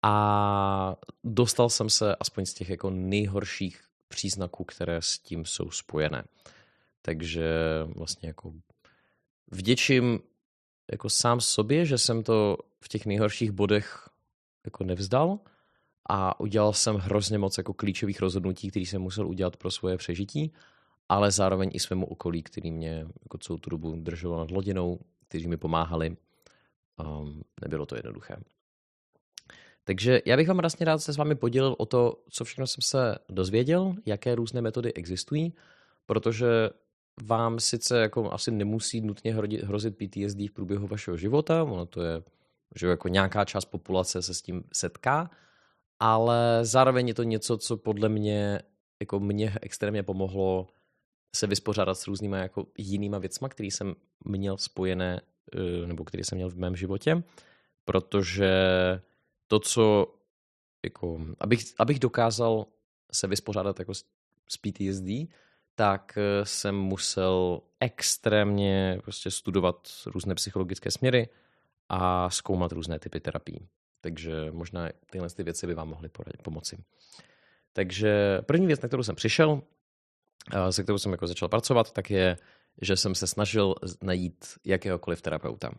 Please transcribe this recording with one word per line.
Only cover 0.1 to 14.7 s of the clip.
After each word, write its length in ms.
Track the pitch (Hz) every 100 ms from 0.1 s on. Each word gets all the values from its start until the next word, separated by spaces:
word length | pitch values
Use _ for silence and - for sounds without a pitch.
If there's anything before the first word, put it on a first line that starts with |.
| 104 104 104 101 101 98 98 95 92 - -
dostal 440 | 120 110 120 - 120
jsem 220 | - 110
se 260 | - 107 -
aspoň 300 | - - 95
z 80 |
těch 160 | - 87
jako 200 | 92 95
nejhorších 920 | 95 92 101 104 101 98 - 95 - _ _ _
příznaků, 560 | - 98 95 90 -
které 380 | 90 - 87 85
s 160 | - -
tím 260 | - 85
jsou 260 | 82 - 82
spojené. 540 | - - 76 76 71 - _ - - _ _ _ _
Takže 460 | - 80 82 82 80 80 80 80 78 -
vlastně 320 | 82 - 82
jako 240 | 85 95 82 _ _ _ _ _ _ _ _ _
vděčím 680 | 95 95 123 - 131 120 117 - _ _ _ _ _ -
jako 180 | - 117
sám 300 | - 120 120
sobě, 460 | - - 107 147 170
že 120 | 127
jsem 240 | - 113
to 360 | 107 113 104 92 - _
v 80 | -
těch 180 | 107 107
nejhorších 440 | 101 104 - 113
bodech 580 | 98 101 104 104 - - _ _ _ _ _
jako 200 | -